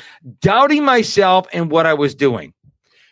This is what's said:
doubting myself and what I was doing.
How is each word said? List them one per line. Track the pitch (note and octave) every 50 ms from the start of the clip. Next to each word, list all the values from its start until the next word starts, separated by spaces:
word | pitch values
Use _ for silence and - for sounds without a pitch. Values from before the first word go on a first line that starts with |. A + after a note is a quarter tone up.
| - - - _ _ B2+ G#2+ _
doubting | - F#3+ G#3 A#3+ C#4 C#4+ D4+ D4 D4
myself | C4+ B3 A#3 G#3+ - - G3+ F#3+ F#3 F#3 F#3 F#3 -
and | - F3 E3+ D#3
what | D3+ E3 D#3+
I | D#3+ D#3
was | C#3+ C#3+ C3+ C#3
doing. | C3+ C#3 C3+ A#2 G2 D2+ - - _ _ _ _ _ _ _ _ _ _ _